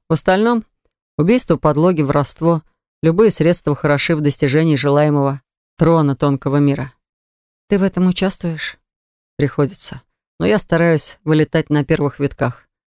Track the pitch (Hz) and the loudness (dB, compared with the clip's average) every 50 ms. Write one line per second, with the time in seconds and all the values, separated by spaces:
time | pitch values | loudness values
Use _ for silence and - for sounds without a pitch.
0 | _ - 160 156 - - 185 190 214 233 240 226 220 _ _ _ _ _ _ _ | _ -4 -4 -2 0 0 0 2 2 0 0 -2 -4 _ _ _ _ _ _ _
1 | _ _ _ - 156 175 233 254 - - 170 135 - 156 151 143 160 180 185 156 | _ _ _ -2 0 2 2 0 2 0 -2 0 0 0 0 2 2 2 2 0
2 | 151 135 147 143 139 - - - 160 165 170 160 - _ _ _ _ _ _ - | 0 0 0 -2 -2 -4 -4 -4 0 0 0 0 -4 _ _ _ _ _ _ -4
3 | - 160 165 180 226 214 - - 156 165 175 - - - 147 - - 151 147 139 | -2 0 2 4 4 4 4 2 2 2 0 0 0 -4 -4 -2 0 0 0 0
4 | - - 170 151 151 143 139 - - 135 127 156 160 165 151 131 127 147 139 143 | 0 -2 -2 0 0 -2 -2 0 -2 0 2 2 2 2 0 0 0 2 2 2
5 | 151 151 147 147 139 139 139 139 _ _ _ _ _ _ _ - 160 156 170 165 | 2 2 2 0 0 -2 -4 -6 _ _ _ _ _ _ _ 0 2 2 4 2
6 | 151 143 139 - - 143 139 135 - 139 135 143 147 143 139 127 127 135 - _ | 2 0 0 0 0 -2 -2 -2 -2 -2 0 2 2 2 0 -2 -6 -12 -12 _
7 | _ _ _ _ _ _ _ _ _ _ _ _ _ - 202 196 190 196 - - | _ _ _ _ _ _ _ _ _ _ _ _ _ -4 -2 0 0 -2 0 0
8 | 185 185 180 - 190 190 190 - - 170 160 156 - - - _ _ _ _ _ | 0 0 0 0 -2 -4 -4 -4 -8 -8 -8 -8 -10 -12 -14 _ _ _ _ _
9 | _ _ _ _ _ _ _ - 143 135 - - 147 131 - - - - - 127 | _ _ _ _ _ _ _ -4 -4 -2 0 -2 -4 -4 -4 -8 -10 -10 -10 -12
10 | _ _ _ _ _ _ _ - 160 190 214 202 - - - 165 170 170 165 151 | _ _ _ _ _ _ _ -4 -2 0 0 0 0 0 0 0 2 2 2 0
11 | - - - _ - 151 156 156 156 - - 160 156 - 147 147 143 - 160 151 | -2 -6 -10 _ -2 0 0 0 0 0 0 -4 -2 0 0 -2 0 0 -2 -2
12 | 143 143 - - 143 143 - - 139 123 123 - _ _ _ _ _ | -2 -4 -4 -4 -6 -6 -4 -4 -4 -6 -6 -8 _ _ _ _ _